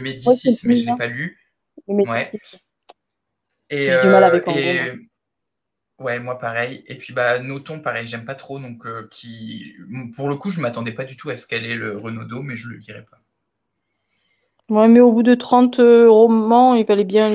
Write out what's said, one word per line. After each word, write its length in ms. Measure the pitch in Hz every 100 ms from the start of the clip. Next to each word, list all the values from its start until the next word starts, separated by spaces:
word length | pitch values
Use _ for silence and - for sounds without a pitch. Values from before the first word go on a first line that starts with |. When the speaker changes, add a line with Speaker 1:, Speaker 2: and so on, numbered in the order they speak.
| 131 131 240
Speaker 1:
Ouais, 100 | 254
c'est 140 | 262
le 40 | 233
Speaker 2:
Médicis, 60 |
mais 120 | 240 240
je 100 | 233
l'ai 80 |
Speaker 1:
Féminin. 20 | 240
Speaker 2:
pas 120 | 240
lu. 320 | 135 170 - _ _ _ - -
Speaker 1:
Le 60 | 202 196
Speaker 2:
Ouais. 280 | 117 -
Speaker 1:
Médicis. 300 | 214 _ 185 _ _ _ - _ _ _ _ _ _ _
Speaker 2:
Et, 180 | 143 139
Speaker 1:
J'ai 80 | 131
du 100 | 190
mal 140 | 196
Speaker 2:
euh, 0 |
Speaker 1:
avec 240 | 190 175 175
Angot, 240 | 147 135
Speaker 2:
et 40 | 131
Speaker 1:
moi. 180 | 127 127 _ _ _ _ _ _ _ _ _ _
Speaker 2:
ouais, 200 | 127 120
moi 200 | 123 127
pareil. 440 | 117 117 123 135 _
Et 100 | 123
puis, 160 | -
bah, 240 | 127 123 123
Nothomb, 400 | 131 139 139 156
pareil, 260 | 139 113 117
j'aime 180 | 117 117
pas 80 | 135
trop. 240 | - 139
Donc, 260 | 127 117 117
euh, 200 | 113 107
qui, 640 | - 117 113 110 - 90 - 92 131 120 127
pour 140 | 143
le 60 | 143
coup, 140 | 202
je 120 | 170
m'attendais 300 | 123 117 117
pas 120 | 110 -
du 100 | 135
tout 120 | 151
à 80 | 123
ce 80 | -
qu'elle 180 | 117 113
ait 100 | 117
le 220 | 110 104
Renaudot, 440 | 113 113 113 117
mais 140 | 139 113
je 120 | 117
le 80 | 110
lirai 260 | 107 107 113
pas. 140 | _ _ _ _ _ _ _ _ _ _ _ _ _ _ _ -
Speaker 1:
Ouais, 180 | 214 226
mais 120 | 233
au 120 | 247
bout 100 | 226
de 120 | 240 247
trente, 440 | - 247 247 247
euh, 300 | 240 233 233
romans, 640 | 220 226 226 220 240 254 240
il 100 | 214
fallait 180 | 208
bien 260 | 196 208 214